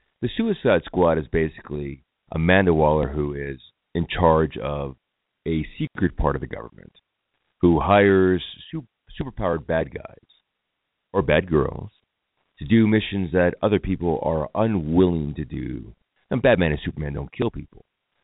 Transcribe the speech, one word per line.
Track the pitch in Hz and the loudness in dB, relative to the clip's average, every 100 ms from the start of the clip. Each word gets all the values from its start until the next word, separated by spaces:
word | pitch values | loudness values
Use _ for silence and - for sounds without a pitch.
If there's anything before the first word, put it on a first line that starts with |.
| _ - | _ -8
The | 123 - | -6 -2
Suicide | 226 190 120 90 - | -4 0 2 2 0
Squad | 90 85 80 | 0 2 2
is | 67 | 0
basically | 82 80 - - 73 71 69 _ _ - | -2 -2 -6 -12 -10 -10 -12 _ _ -10
Amanda | 82 85 95 92 | -2 4 6 6
Waller, | 78 76 78 69 | 4 4 2 0
who | 76 73 71 | -4 -6 -6
is | 69 67 _ _ _ | -10 -12 _ _ _
in | 85 82 | -6 -4
charge | - 85 80 78 55 | 2 4 4 2 -4
of | 67 73 69 65 _ _ _ _ 82 | -8 -6 -8 -12 _ _ _ _ -4
a | 80 73 - | -4 -4 -8
secret | 151 - 85 - | -8 -2 -2 0
part | 71 67 | -2 -2
of | |
the | 65 | -8
government, | - 58 50 50 _ _ _ _ _ _ - | -12 -16 -20 -20 _ _ _ _ _ _ 0
who | 87 78 | 2 4
hires | 82 101 101 95 92 90 - - - | 4 4 6 6 4 0 -4 -18 -14
su-, | 160 123 _ _ - | -12 -14 _ _ -12
superpowered | 139 - 95 82 - | -10 -6 -4 -4 -2
bad | 80 71 | -4 -4
guys, | - - - _ _ _ _ _ _ _ _ _ | -10 -16 -20 _ _ _ _ _ _ _ _ _
or | 98 | -4
bad | 73 76 92 | 2 0 2
girls, | 76 - - - _ _ _ _ _ _ - | 0 0 -6 -14 _ _ _ _ _ _ -10
to | 73 | 2
do | 113 107 | 4 4
missions | 107 - 101 87 | 2 0 -4 -2
that | 90 87 - | 2 2 0
other | 104 101 | 0 0
people | 95 90 85 76 | -2 -4 -2 -2
are | 78 80 71 - | -2 -2 -4 -2
unwilling | 113 98 76 85 90 82 73 73 | -2 -2 0 4 4 2 -4 -8
to | |
do. | 69 67 64 62 55 - _ _ - | -10 -8 -8 -10 -14 -20 _ _ -6
And | 123 | 0
Batman | 127 98 82 | 2 4 2
and | 73 85 | 0 -6
Superman | 78 73 | -8 -8
don't | 71 69 - | -8 -10 -6
kill | 113 | -6
people. | - - - _ _ _ _ | -6 -16 -20 _ _ _ _